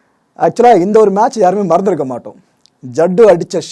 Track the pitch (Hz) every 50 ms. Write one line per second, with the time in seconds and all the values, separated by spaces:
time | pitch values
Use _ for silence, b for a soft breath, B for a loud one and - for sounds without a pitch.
0 | _ _ _ _ _ _ _ - - 170 165 - 240 240 240 185 170 196 208 220
1 | 220 208 190 196 220 262 - 226 202 180 185 208 208 175 165 180 196 208 185 147
2 | 147 131 127 117 - 107 - - _ _ _ _ _ _ _ _ - 127 120 143
3 | 160 180 185 180 233 208 190 170 170 - - 175 151 -